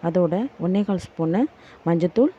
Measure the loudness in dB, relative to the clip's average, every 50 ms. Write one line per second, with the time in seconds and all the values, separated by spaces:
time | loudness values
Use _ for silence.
0 | -4 0 0 2 2 2 0 -2 -4 -4 -6 -6 -4 -2 0 0 0 0 -2 -4
1 | -4 -10 -6 -4 -2 0 2 0 0 -2 -4 -14 -20 -20 -20 -6 -2 0 0 2
2 | 0 0 2 2 2 2 0